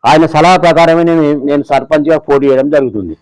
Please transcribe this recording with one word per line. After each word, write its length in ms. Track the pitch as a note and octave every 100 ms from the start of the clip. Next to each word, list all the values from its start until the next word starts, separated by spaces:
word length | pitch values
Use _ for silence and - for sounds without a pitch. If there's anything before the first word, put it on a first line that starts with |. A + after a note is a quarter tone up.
| A#2
ఆయన 180 | D#3 D#3+
సలహా 240 | D3+ E3+ F#3
ప్రకారమే 380 | E3+ E3 E3+ E3 E3+
నేను, 140 | E3 D3 D3 C#3
నేను 140 | C#3+ C#3
సర్పంచ్గా 460 | C#3 C3 D#3 D3 D#3 -
పోటీ 180 | C#3+ C#3
చేయడం 220 | C3 C#3
జరుగుతుంది. 400 | D3 C3 G#2+ F2+ D#2+